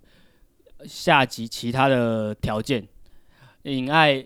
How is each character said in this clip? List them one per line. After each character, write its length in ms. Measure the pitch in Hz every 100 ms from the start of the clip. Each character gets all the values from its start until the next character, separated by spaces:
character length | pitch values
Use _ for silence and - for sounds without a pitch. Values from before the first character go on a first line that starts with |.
| _ _ _ _ _ _ _ -
下 420 | - - - 151 127
级 220 | - 117
其 240 | - 120
他 160 | 127 135
的 480 | 127 117 113 107 107
条 260 | - 107
件， 260 | 110 127 98 - - - _ _ - _
因 280 | - 135 127
爱， 320 | 151 151 135